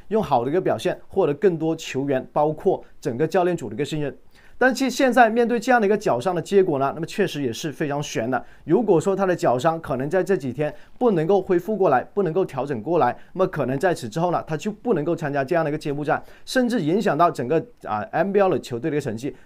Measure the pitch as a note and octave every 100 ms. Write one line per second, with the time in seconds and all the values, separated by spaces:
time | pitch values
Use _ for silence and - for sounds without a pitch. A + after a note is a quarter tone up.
0 | - A3 D#3 C3+ A#2+ E3+ F3+ A2 F3+ -
1 | - - E3 D3 G3+ E3 D#3+ D#3+ - C3
2 | C#3 C3 B2+ D#3 D3+ D#3 G3 E3 - -
3 | D3+ A#2 D#3 F#3+ F3 E3+ A#2 G#2+ C#3+ D#3
4 | C#3+ - - - - - B3 B3 C4+ -
5 | C4 A#3+ A#3 A3+ A#3 A#3+ - B3 G3 G#3+
6 | F#3+ B2 F#3 F3 D#3+ G3+ F#3 C#3 C3+ A2+
7 | D#3+ - F3+ D3 C3+ A2 E3 C3+ D#3 C#3+
8 | D3 D3 A#2 B2+ - - - F3+ G#3+ E3
9 | F#3+ F#3+ F#3+ F3 D#3+ B2 D#3+ E3 - B2+
10 | C#3+ F#3 F3+ F#3+ C3+ B2 D3+ - - -
11 | B3 F3+ D#3+ G3+ F#3+ F3+ F3 G#3+ F#3 B2+
12 | - - F#3 E3 F3+ C3+ C#3 B2 G#2 E3+
13 | B2 A2+ - F3+ F#3 D#3 D3 C3+ F#3 E3
14 | A#2+ B2+ F3 D#3 - D#3 G#3+ - A#3+ F#3
15 | D#3 E3 D3+ C#3+ C3+ E3+ D3+ D3+ D#3 C#3+
16 | D3 C#3 - - - C4 B3 A#3 D3+ F#3+
17 | G3 D3 E3+ D3+ B2 D#3+ D#3 - - G#2+
18 | G#2 D3 F#3+ G3+ F#3+ C#3+ - A#2+ D#3+ D3
19 | C3+ A2 C#3 -